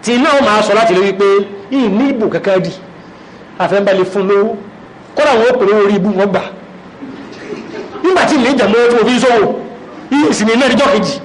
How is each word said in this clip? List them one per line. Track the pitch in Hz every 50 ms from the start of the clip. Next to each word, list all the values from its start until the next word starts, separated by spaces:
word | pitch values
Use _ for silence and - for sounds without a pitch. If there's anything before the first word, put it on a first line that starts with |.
| -
Tí | 214 240
iná | 247 262 320 285 277
ó | 254
máa | 214 208 214
sọ | 208 208 202
láti | 214 226 226 185
lè | 185
wípé | 196 196 190 196 202 196 196 202 202 202 - - - -
yìí | 254 277 254 214
ní | 190 208 269 277
ìbò | 269 240 214 170
kankan | 143 170 - 202 190 185 170
di. | - - - - - - - - - - - - - - - - - - -
Àfẹ́ | - 165 - 202
ń | 202
bá | 196 190
lè | 185 185
fún | 180 - 196 190 190
lówó. | 202 202 208 226 233 - - - - - - - - - - - -
Kọ́dà | - 294 294 262 226
wọn | 220 247
ó | 247 -
pè | 202
lówó | 196 208 214 202
orí | 202 208
ibú | 196 180 214
wọn | 196 185 196 208
gbà. | 180 - - - - - - - - - - - - - 143 - - - - - - - - - - - - - - - - - - - -
Nígbà | 349 381 349 -
tí | - -
ìlú | 285 233 247
ìjàmbá | 285 240 220 196 208 233 240 233
tó | 240 233 208 247
fi | 247
ń | 240
sọ̀wọ́, | 240 254 240 226 196 - - - - - - - - - - - - -
yìí | - 285 302 294 240
sì | - 214
ní | 220 226
iná | 240 277 254
ìjọ | 254 - 277 - -
kejì | 214 185 175 - -